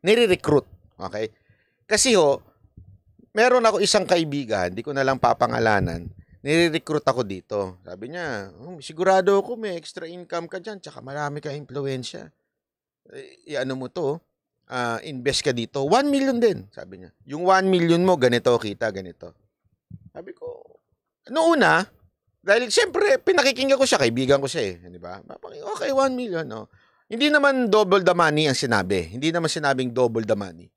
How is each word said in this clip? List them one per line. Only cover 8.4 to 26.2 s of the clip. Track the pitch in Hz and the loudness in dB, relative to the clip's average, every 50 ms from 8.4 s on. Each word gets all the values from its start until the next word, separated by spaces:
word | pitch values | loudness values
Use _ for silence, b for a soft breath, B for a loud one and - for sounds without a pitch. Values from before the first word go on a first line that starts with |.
| 98 98 | -10 -12
"Hmm, | 90 85 120 165 185 156 | -16 -20 -20 -18 -18 -16
sigurado | 139 - 160 156 175 185 190 190 185 190 202 | -16 -18 -8 -2 2 4 4 4 4 4 4
ako | 196 196 - 240 247 | 2 2 -2 -8 -8
may | 220 208 180 | -8 -8 -8
extra | 170 160 - - 185 170 165 | -10 -12 -14 -16 -14 -14 -14
income | 170 180 180 _ - 170 170 165 | -14 -16 -14 _ -8 -8 -8 -8
ka | - 190 | -12 -12
dyan, | 175 220 214 196 | -12 -12 -14 -14
tsaka | - 151 139 135 113 | -16 -18 -18 -16 -16
marami | 131 139 147 147 143 143 147 | -12 -8 -8 -6 -6 -8 -8
ka | 143 151 139 | -10 -10 -10
impluwensya. | 151 147 - 123 143 143 139 135 127 123 - - - - - _ _ _ _ _ _ _ _ _ _ _ _ _ _ _ _ - | -10 -12 -10 -10 -6 -6 -4 -6 -6 -8 -10 -14 -16 -18 -18 _ _ _ _ _ _ _ _ _ _ _ _ _ _ _ _ -20
Eh, | 131 135 135 135 _ _ - 151 | -20 -20 -20 -20 _ _ -8 -6
i-ano | 139 131 131 131 131 | -4 -4 -4 -4 -6
mo | 127 123 _ | -8 -8 _
to, | 180 165 135 147 170 _ _ _ _ _ _ _ _ _ _ | -4 -4 -4 -4 -6 _ _ _ _ _ _ _ _ _ _
ah, | 123 127 123 117 117 113 - | -6 -4 -4 -2 -4 -6 -8
invest | - 143 127 120 139 131 - - | -10 -12 -4 -4 -2 -2 0 -2
ka | 147 127 | -2 -2
dito. | 120 113 - _ 139 139 | -2 -4 -6 _ -6 0
One | 147 190 247 277 294 | 2 2 2 2 2
million | 277 277 269 269 254 240 | 0 2 2 0 0 2
din," | 233 226 180 123 98 - _ | 2 2 2 0 -8 -16 _
sabi | - - - 95 90 92 | -18 -18 -18 -18 -20 -20
niya. | 85 _ _ _ - | -20 _ _ _ -12
"Yung | 135 151 175 | -8 -2 2
one | 180 190 190 190 190 | 4 4 4 4 4
million | 190 180 170 165 165 170 180 | 4 4 4 4 4 4 4
mo, | 185 180 160 | 4 4 4
ganito, | 123 123 120 120 - 127 120 117 | 4 4 2 4 2 2 2 2
kita, | - 107 101 - 117 110 | 0 -4 -6 -4 -6 -6
ganito." | 98 98 95 87 85 _ - 87 80 _ _ _ _ _ _ _ _ _ _ _ - - _ - | -6 -8 -12 -12 -16 _ -20 -20 _ _ _ _ _ _ _ _ _ _ _ _ -20 -20 _ -20
Sabi | _ - 175 - - | _ -20 -20 -20 -20
ko, | _ - - - - - - _ _ _ _ _ _ _ _ _ _ _ - | _ -16 -16 -16 -16 -20 -20 _ _ _ _ _ _ _ _ _ _ _ -8
noong | 233 311 320 330 339 | -4 0 2 2 4
una, | 302 220 160 156 165 190 - _ _ _ _ _ _ _ _ _ _ _ | 4 4 4 4 2 0 -4 _ _ _ _ _ _ _ _ _ _ _
dahil | 175 202 233 247 233 | 2 2 2 2 0
siyempre, | 214 - 466 392 269 - 415 415 539 508 _ | 0 0 0 0 0 0 2 2 2 2 _
pinakikinggan | - 381 - 254 269 254 226 262 269 269 254 | 2 2 4 4 2 2 0 2 2 2 2
ko | 269 | 4
siya, | - - 202 139 | 2 2 2 2
kaibigan | 120 117 123 131 127 139 139 139 | 0 0 0 2 4 4 2 2
ko | 135 | -2
siya | - 165 120 | -4 -4 -4
eh, | 98 90 85 87 90 | -4 -6 -10 -16 -20
di | 87 87 | -20 -18
ba? | 85 85 90 98 - - - - - 85 - - - - 427 - | -16 -16 -16 -16 -16 -20 -20 -20 -18 -20 -18 -14 -12 -10 -8 -6
Okay, | - - 269 | -4 -2 0
one | 269 269 269 254 | 2 2 2 0
million, | 247 | -4